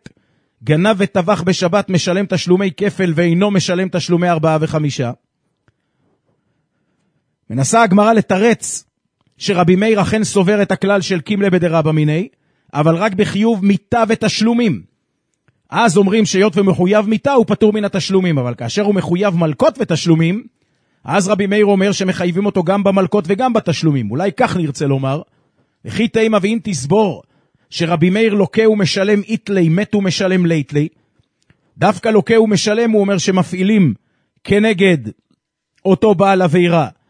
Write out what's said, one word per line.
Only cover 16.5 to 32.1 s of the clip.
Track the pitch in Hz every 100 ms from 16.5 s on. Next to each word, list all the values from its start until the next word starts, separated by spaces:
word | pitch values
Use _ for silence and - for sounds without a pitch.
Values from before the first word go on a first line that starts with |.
| 151
ומחויב | 196 156 185 214 208
מיתה | 226 277
הוא | 277 220
פטור | 214 214
מן | 214 202
התשלומים, | 190 - 190 180 143
אבל | 123 120
כאשר | 117 202
הוא | 202 196
מחויב | 147 175 202 170
מלקות | 160 147 302 -
ותשלומים, | 226 160 170 160 165 208 - _ _ _ _ _
אז | - 185 190
רבי | 202 202
מאיר | 208 202
אומר | 196 196
שמחייבים | 190 185 180 180 175 202
אותו | 196
גם | 170 202
במלקות | 196 196 185 208 156
וגם | 196 262
בתשלומים. | 220 - 147 160 139 104
אולי | 127 196 -
כך | 233 180
נרצה | 156 135 143
לומר, | 135 135 147 - _ _ _ _ _ -
"וכי | 110 226
תימא | 226 220 214
ואם | 196 226
תסבור | 214 151 135 202 208 107 _ _ _ _ _
שרבי | - 170 170 180
מאיר | 202 226
לוקה | 202 185 220 220
ומשלם | 208 180 202 196 208
איתלי, | 202 220 - 196 165
מת | 170 208 208
ומשלם | 196 - 190 185 170
ליתלי", | 165 139 147 156 _ _ _ _ _ _ _ _ -
דווקא | 185 185
לוקה | 226